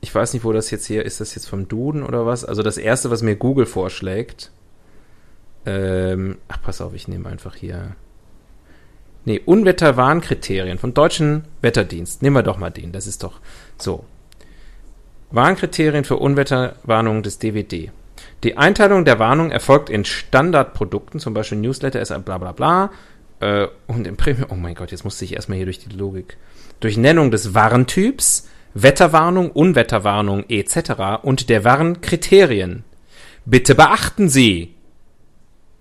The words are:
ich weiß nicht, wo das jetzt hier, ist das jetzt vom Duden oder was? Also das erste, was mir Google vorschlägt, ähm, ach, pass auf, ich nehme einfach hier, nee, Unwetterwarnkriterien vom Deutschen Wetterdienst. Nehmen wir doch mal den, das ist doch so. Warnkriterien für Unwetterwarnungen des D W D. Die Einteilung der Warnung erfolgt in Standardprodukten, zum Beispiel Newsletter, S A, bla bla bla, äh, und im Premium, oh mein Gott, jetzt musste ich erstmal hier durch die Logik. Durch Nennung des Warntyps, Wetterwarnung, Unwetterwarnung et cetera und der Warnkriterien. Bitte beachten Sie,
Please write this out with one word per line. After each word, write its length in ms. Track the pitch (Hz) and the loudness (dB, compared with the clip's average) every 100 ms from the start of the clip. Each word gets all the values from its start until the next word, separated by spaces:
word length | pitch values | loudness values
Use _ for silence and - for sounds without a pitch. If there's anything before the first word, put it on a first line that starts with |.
ich 120 | - | -4
weiß 200 | 107 117 | -2 -2
nicht, 100 | 123 | -2
wo 80 | 113 | -2
das 200 | 107 107 | -2 -2
jetzt 140 | 104 - | -8 -6
hier, 180 | 107 | -6
ist 160 | 95 - | -6 -8
das 160 | - - | -12 -12
jetzt 120 | - | -10
vom 200 | 95 95 | -8 -6
Duden 340 | 110 135 151 | -6 -4 -6
oder 240 | 135 120 117 | -4 -2 -2
was? 180 | 120 | -4
Also 200 | - 104 | -6 -4
das 120 | 107 - | -2 -2
erste, 340 | 110 123 127 | -2 0 0
was 100 | 117 | -2
mir 140 | 113 104 | 0 0
Google 300 | 123 135 113 | 0 0 0
vorschlägt, 840 | - 90 - 95 95 117 - - - _ - - - - - - - - - - | -2 -6 -6 -8 -6 -8 -14 -20 -20 _ -20 -20 -20 -20 -20 -20 -20 -20 -14 -8
ähm, 720 | 98 95 92 92 92 95 95 - | -6 -4 -2 -2 -4 -6 -8 -12
ach, 120 | - | -6
pass 200 | - - | -6 -6
auf, 120 | 87 | -10
ich 140 | 85 - | -12 -12
nehme 220 | 87 85 | -12 -12
einfach 260 | - - | -14 -16
hier, 400 | - 92 90 92 95 - - - - _ - _ - - - - - | -14 -12 -10 -12 -16 -20 -20 -20 -20 _ -20 _ -20 -20 -20 -20 -12
nee, 160 | - 104 | -6 -4
Unwetterwarnkriterien 1300 | - 190 196 180 160 123 127 160 - 139 - 95 92 87 | 4 4 4 4 4 4 2 0 -2 -6 -4 -4 -4 -4
vom 140 | 123 | -2
Deutschen 520 | 127 151 - 151 151 156 - | 2 2 2 0 -2 -6 -2
Wetterdienst. 600 | 120 120 82 82 87 - | 0 0 -2 -6 -12 -2
Nehmen 120 | 135 | 2
wir 80 | 139 | 2
doch 160 | 98 98 | 0 -4
mal 120 | 87 | -8
den, 200 | - 85 | -10 -14
das 160 | 95 98 | -12 -12
ist 160 | - | -12
doch 160 | 92 - - - - - | -12 -14 -20 -20 -20 -10
so. 260 | - 78 - - - - - - - - - - - - - | -8 -8 -10 -20 -20 -20 -20 -20 -20 -20 -20 -20 -20 -20 -6
Warnkriterien 720 | 117 139 190 196 - 156 147 | 0 2 2 -4 0 0 0
für 140 | 135 - | -2 -2
Unwetterwarnungen 1080 | 139 139 135 131 127 - - 110 113 107 | 0 0 0 0 -2 -8 -2 0 0 -2
des 160 | 101 - | -6 -6
D 160 | 113 | -6
W 80 | 104 | -6
D. 300 | 101 85 80 - - - - - | -6 -10 -12 -18 -20 -20 -20 -4
Die 140 | 120 - | -4 2
Einteilung 480 | 151 208 202 196 | 2 6 6 6
der 160 | 151 113 | 6 4
Warnung 320 | 110 143 165 | 4 2 0
erfolgt 360 | - - 139 139 | -2 4 4 4
in 160 | 104 | -4
Standardprodukten, 1160 | 98 - - 131 165 156 135 - 98 101 - 156 | -4 -8 0 2 4 2 0 -4 -6 -6 -8 -12
zum 120 | 117 | -8
Beispiel 260 | 110 107 107 | -6 -6 -4
Newsletter, 420 | 110 135 139 127 | -4 -4 -4 -4
S 100 | 107 | -6
A, 80 | 78 | -8
bla 200 | 95 92 | -8 -8
bla 120 | 90 | -8
bla, 400 | 87 143 175 196 - - - - - | -4 0 0 -2 -8 -20 -20 -20 -6
äh, 300 | 104 101 101 - - | -2 0 -2 -6 -8
und 220 | 113 90 | -6 -6
im 80 | - | 0
Premium, 320 | - 127 - | 0 0 -4
oh 60 | 90 | -8
mein 180 | 85 | -8
Gott, 160 | 82 90 | -10 -12
jetzt 140 | 92 | -10
musste 200 | 98 - | -12 -10
ich 120 | 92 - | -10 -10
erstmal 220 | - 95 | -8 -6
hier 80 | 92 | -6
durch 120 | 90 | -10
die 120 | - | -14
Logik. 420 | 95 98 95 90 - - - - - | -10 -10 -10 -14 -20 -20 -20 -20 -8
Durch 160 | 110 107 | -4 2
Nennung 340 | 127 165 139 | 4 6 4
des 220 | 110 107 | 0 0
Warntyps, 960 | 98 110 120 127 - 214 277 - - - - - | 2 4 4 2 2 0 0 -2 -2 -6 -20 -14
Wetterwarnung, 760 | 101 131 - 175 160 165 185 170 | 4 4 6 4 4 2 2 0
Unwetterwarnung 960 | - 175 175 - 110 101 101 104 98 - | 2 4 4 2 0 0 0 0 -2 -2
et 220 | 107 - | -4 -2
cetera 460 | - - 110 95 110 | -4 -4 -4 -4 -4
und 340 | 135 131 - | -2 -2 2
der 120 | 113 | 2
Warnkriterien. 1200 | 104 135 165 175 - 170 - 196 175 107 90 87 - - - - - - | 4 4 2 -2 -4 -4 6 6 6 2 -2 -8 -14 -20 -20 -20 -20 -18
Bitte 300 | - 123 - | 2 4 6
beachten 560 | 131 151 214 - - 190 | 6 6 6 -2 0 2
Sie, 440 | 135 120 87 87 - - _ - _ - _ - _ - - | 6 4 4 -6 -18 -20 _ -20 _ -20 _ -20 _ -20 -6